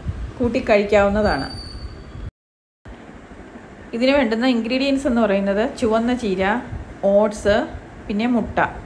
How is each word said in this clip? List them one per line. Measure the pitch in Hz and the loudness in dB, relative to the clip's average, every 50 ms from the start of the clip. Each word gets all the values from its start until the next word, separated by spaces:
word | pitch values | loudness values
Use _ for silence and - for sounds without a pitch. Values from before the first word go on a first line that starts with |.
| - - - - - - - | -8 -8 -6 -6 -8 -10 -4
കൂട്ടി | - 247 233 226 262 - - | -2 -2 0 0 0 2 2
കഴിക്കാവുന്നതാണ്. | 220 202 208 202 214 202 202 202 202 214 208 196 156 139 135 - - - - - - - - - - - - - - - - - - _ _ _ _ _ _ _ _ _ - - - - - - - - - - - - - - - - - - - - - - - 226 | 4 4 4 4 4 4 4 4 2 2 2 2 0 0 -2 -6 -10 -12 -14 -14 -12 -12 -12 -12 -14 -16 -16 -16 -14 -12 -12 -12 -14 _ _ _ _ _ _ _ _ _ -20 -20 -20 -18 -20 -20 -20 -20 -20 -20 -20 -20 -20 -18 -20 -20 -20 -20 -20 -20 -12 -8 -2 2
ഇതിന് | 247 262 277 285 | 4 4 4 4
വേണ്ടുന്ന | 262 214 226 220 247 262 247 | 4 2 2 2 2 2 2
ഇൻഗ്രീഡിയൻസ് | 226 220 226 254 262 269 277 277 269 277 294 | 2 0 0 0 0 2 2 0 0 0 2
എന്ന് | 233 233 226 | 2 2 4
പറയുന്നത് | 202 196 196 196 196 196 202 226 269 - - | 4 2 2 2 0 0 0 0 -2 -2 -2
ചുവന്ന | 262 220 220 226 226 240 247 240 | 0 2 2 2 2 0 0 0
ചീര, | 240 202 185 185 185 190 214 247 - - - - - - - - - 196 196 | 0 -2 0 0 0 0 0 -2 -4 -8 -10 -12 -12 -14 -8 -2 2 4 4
ഓട്സ്, | 202 214 220 214 - - 202 208 233 311 320 - - - - - - - | 6 4 4 0 0 2 2 2 2 0 -2 -8 -12 -14 -16 -18 -12 -8
പിന്നെ | - 208 202 226 247 247 | -4 -2 0 0 2 2
മുട്ട. | 220 196 - - - 156 - - - - | 2 0 0 0 0 0 0 -2 -8 -14